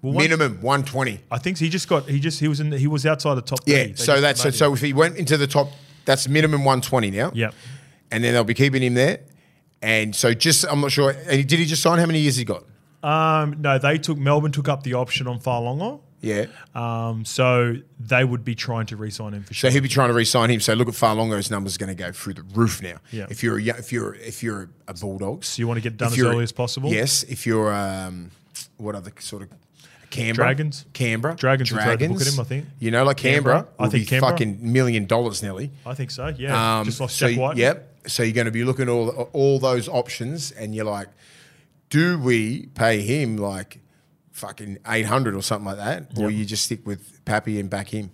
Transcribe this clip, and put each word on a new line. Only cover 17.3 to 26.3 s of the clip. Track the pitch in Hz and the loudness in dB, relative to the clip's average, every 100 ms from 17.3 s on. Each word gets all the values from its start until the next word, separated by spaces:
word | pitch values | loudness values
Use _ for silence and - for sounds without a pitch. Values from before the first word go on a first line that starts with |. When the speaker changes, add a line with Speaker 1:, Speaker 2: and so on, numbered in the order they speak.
| - 127 123 120 117 - - | 2 4 4 2 -2 -8 -18
Speaker 1:
they | 113 127 | 0 2
would | 131 123 | 2 0
be | 110 113 | -4 -6
trying | - 117 110 | -4 -4 -6
to | 107 | -8
re-sign | 107 101 107 | -10 -8 -10
him | 104 | -10
for | 98 | -10
Speaker 2:
So | 110 127 | 0 4
Speaker 1:
sure. | |
Speaker 2:
he'd | 135 | 4
be | 135 | 4
trying | 127 127 | 4 6
to | |
re-sign | 120 113 123 113 | 6 4 4 4
him. | 117 | 4
So | - | 2
look | 110 120 | 2 2
at | |
Fa'alongo's | - 113 107 113 104 98 | 2 2 4 0 -2 -2
numbers | 104 98 90 | -4 -4 -6
gonna | 98 | -8
go | 90 90 | -6 -10
through | 90 - | -10 -12
the | 92 | -12
roof | 92 101 113 - | -6 2 2 2
now. | 92 85 _ | -10 -12 _
Speaker 1:
Yeah. | 113 95 | -12 -10
Speaker 2:
If | 110 | -4
you're | 117 107 | -2 0
a, | |
yo-, | 110 117 | -2 -4
if | 110 | -6
you're, | 120 104 101 | -6 -6 -8
if | 113 107 | -14 -8
you're | 117 104 87 - - | -6 -6 -12 -18 -18
a | |
Bulldogs, | 87 101 95 98 156 - | -12 -10 -6 -6 -6 -8
Speaker 1:
So | - | -4
you | 117 | -2
wanna | 117 | -2
get | 117 | -4
it | 110 | -4
done | 117 | -2
Speaker 2:
if | |
Speaker 1:
as | 120 | 2
Speaker 2:
you're, | 120 | 2